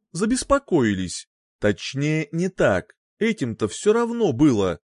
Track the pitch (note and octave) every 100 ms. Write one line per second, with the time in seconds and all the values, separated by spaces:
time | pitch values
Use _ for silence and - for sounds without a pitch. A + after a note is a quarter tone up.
0 | _ E3 G#3+ B3+ - C#4 - E3 A2+ F#2+
1 | F2+ - - _ _ - G#2 - - C3+
2 | D3 D#3 D3+ E3 F#3 - C#3+ F#2 - _
3 | _ - A3+ - A#2+ G#2+ G#2+ - G#3 A3+
4 | A#3 A#3 G3+ A#2+ D3+ G#2+ F#2 D#2+